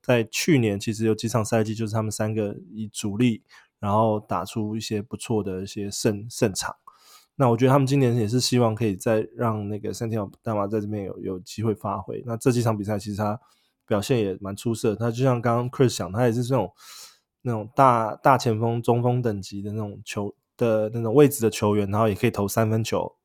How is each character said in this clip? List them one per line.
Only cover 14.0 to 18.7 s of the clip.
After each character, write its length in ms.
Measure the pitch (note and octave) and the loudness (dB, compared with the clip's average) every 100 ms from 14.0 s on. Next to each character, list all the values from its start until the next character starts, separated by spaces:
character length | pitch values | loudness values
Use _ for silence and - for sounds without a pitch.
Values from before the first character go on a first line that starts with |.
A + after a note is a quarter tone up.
现 180 | G2 B2 | 0 0
也 160 | G2+ F#2 | 0 -4
蛮 120 | G2 | -8
出 200 | G2+ A#2 | -6 -4
色， 200 | A2 A#2 | 0 0
他 160 | G2+ A#2 | 0 -4
就 140 | A#2 | 0
像 160 | C3+ B2 | 0 2
刚 160 | A#2+ A#2 | 0 0
刚 140 | B2 | -2
Chris 260 | - B2+ - | 2 2 2
讲， 160 | F2+ | -4
他 140 | G2+ B2 | 0 0
也 60 | |
是 120 | A#2 | 0
这 100 | A#2+ | 0
种， 160 | C3 F#2 _ - - - _ _ _ | 0 -2 _ -20 -20 -20 _ _ _
那 120 | B2+ | -6
种 140 | A2+ G#2+ | -6 -4
大， 400 | - C3+ A#2+ A2 | 4 6 6 0
大 220 | - D3 C3 | 2 4 4
前 240 | B2 G#2+ | 2 0
锋、 220 | A#2 | 0